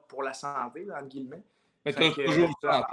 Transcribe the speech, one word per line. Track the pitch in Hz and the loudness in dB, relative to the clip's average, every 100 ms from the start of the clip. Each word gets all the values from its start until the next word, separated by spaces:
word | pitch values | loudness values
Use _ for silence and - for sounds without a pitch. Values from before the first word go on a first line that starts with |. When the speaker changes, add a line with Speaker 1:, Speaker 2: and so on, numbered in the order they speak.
| _ | _
Speaker 1:
pour | 131 | -6
la | 135 | -6
santé, | 131 143 139 123 147 | -6 -6 -6 -6 -8
là, | 202 156 | -10 -10
entre | 139 | -10
guillemets. | 135 131 156 - _ _ _ 147 | -10 -12 -12 -18 _ _ _ -4
Speaker 2:
Mais | |
Speaker 1:
Fait | 139 123 | 4 4
Speaker 2:
t'as | 135 | 4
Speaker 1:
que, | 135 | 2
Speaker 2:
toujours | 151 170 143 | 4 4 2
Speaker 1:
euh, | 143 | 2
Speaker 2:
ça | 139 120 | 2 2